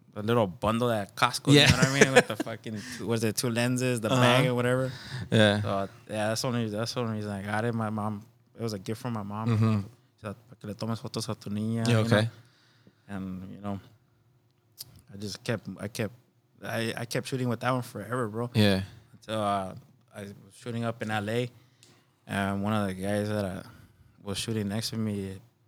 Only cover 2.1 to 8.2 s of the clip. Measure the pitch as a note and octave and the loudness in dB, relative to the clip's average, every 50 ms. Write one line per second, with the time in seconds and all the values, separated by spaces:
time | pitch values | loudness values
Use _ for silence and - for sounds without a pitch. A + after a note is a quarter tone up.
2.1 | C3 - - - A2 - - A#2 A2+ - - A#2 A2 G#2 - - - - G#2 G2+ | 8 6 6 4 -2 -4 -4 -6 -8 -10 -8 -8 -8 -8 -8 -10 -10 -6 -2 0
3.1 | A#2 A2+ A2+ A2 G2+ - - B2 A2+ A#2 A#2+ B2 B2+ B2 B2+ B2+ B2 A#2 G#2+ - | 0 2 2 0 0 0 -2 0 0 2 2 2 2 0 0 0 0 0 0 2
4.1 | C3+ B2+ B2 A#2+ A#2+ C3 B2+ B2+ B2 A#2+ A#2+ B2 B2+ C3 C3 B2+ B2+ - - - | 4 6 6 6 6 6 4 4 2 2 2 2 2 0 0 -2 -6 -10 -12 -12
5.1 | - - F#2 - A#2+ A2+ G#2+ G#2 G2+ G#2 G#2 A2 G2+ G2 G2 F#2+ - - - - | -10 -8 -4 2 6 8 8 8 6 4 2 0 -2 -2 -2 -4 -8 -14 -12 -6
6.1 | G#2+ A2 G#2 A2 A2+ - - C3 A#2 A#2+ A#2 A2 G#2 G#2 A2+ A2+ - B2+ A#2+ A2+ | -4 -2 0 0 0 -2 -2 -2 -2 -2 -2 -2 -2 -4 -4 -4 -4 -4 -4 -4
7.1 | A2 G#2+ G#2 G#2 G2+ G2 G2 G#2 G#2+ G#2+ A2+ A#2+ A2+ A#2 A2+ G#2+ A2 A2 G#2 G#2+ | -4 -4 -4 -6 -6 -6 -6 -4 -2 -2 -2 0 -2 -2 -2 -2 -2 -4 -4 -4
8.1 | G#2+ G2+ | -6 -6